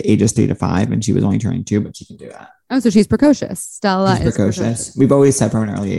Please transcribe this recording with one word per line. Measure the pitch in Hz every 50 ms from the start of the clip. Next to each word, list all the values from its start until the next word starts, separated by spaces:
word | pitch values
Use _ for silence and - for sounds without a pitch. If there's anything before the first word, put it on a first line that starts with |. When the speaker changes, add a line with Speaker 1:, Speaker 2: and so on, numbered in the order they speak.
| -
Speaker 1:
ages | 113 107 - 107 101
three | - 117 107
to | 101 95
five, | - - 92 87 90 104 -
and | 110 110 107
she | -
was | 98 95
only | 107 104 98 104
turning | 110 95 87 95 104
two, | - 104 104
but | - - -
she | - -
can | _ -
do | - -
it. | - - - - - _ _ _ _
Speaker 2:
Oh, | 240 269
so | - 233
she's | 180 214 202
precocious. | - 220 214 277 294 277 - - - 190 -
Stella | - - - - - 202 185 190 190 190 -
Speaker 1:
She's | - - 120
Speaker 2:
is | -
Speaker 1:
precocious. | - 101 101 - -
Speaker 2:
precocious. | 110 113 117 113 - - -
Speaker 1:
We've | - 135 131
always | 143 139 139 139 131
said | - 113 104
from | 117 110 110 104
an | 98
early | 98 101 95 92